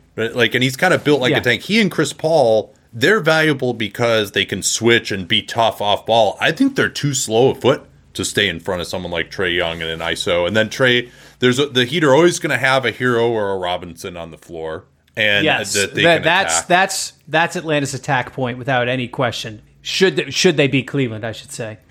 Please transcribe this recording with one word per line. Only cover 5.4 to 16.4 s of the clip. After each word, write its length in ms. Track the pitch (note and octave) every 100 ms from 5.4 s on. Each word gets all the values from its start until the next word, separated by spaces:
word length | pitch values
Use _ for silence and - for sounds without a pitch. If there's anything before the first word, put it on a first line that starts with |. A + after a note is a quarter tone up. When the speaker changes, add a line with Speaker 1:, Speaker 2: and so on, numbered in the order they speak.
Speaker 1:
tough 400 | - - A2 -
off 240 | G#2 G2
ball. 320 | - A2+ G#2 -
I 100 | B2
think 240 | D#3+ C4+ C#4
they're 140 | A2
too 240 | - C#3+
slow 360 | C3+ - A2 C3
of 80 | G2
foot 240 | A#2 D3+ - _ _
to 100 | -
stay 260 | F#2+ - G2+
in 100 | E2
front 220 | E2 F2+
of 40 | E2
someone 240 | G2 F2+
like 200 | E2+ E2
Trae 260 | - F#2 F2
Young 240 | E2+ E2
in 80 | E2
an 120 | E2
iso. 460 | E2 E2+ - F2 F2
And 80 |
then 140 | G#2+ A2
Trae, 400 | - C3 B2 A#2+ - - -
there's 200 | B2+ B2
a, 60 | D3
the 200 | B2 B2
Heat 180 | E3
are 100 | D3+
always 240 | C3+ F3 F3
gonna 200 | E3 B2+
have 260 | C3 C3+
a 60 | A#2+
Hero 400 | G#2 B2 A#2 A#2
or 220 | A2+ G2+
a 40 | G2
Robinson 600 | F2 F2+ F2+ E2+ G2 F2+
on 120 | E2
the 60 | D#2
floor, 460 | - E2+ D#2+ E2 - _ _ -
and 260 | G#2+ G2+ D3+
Speaker 2:
Yes, 260 | C3 G2+
Speaker 1:
that 220 | G2+ G2
they 80 | -
Speaker 2:
that, 120 | G2+ E3
Speaker 1:
can 60 |
Speaker 2:
that's, 300 | D#3 F3+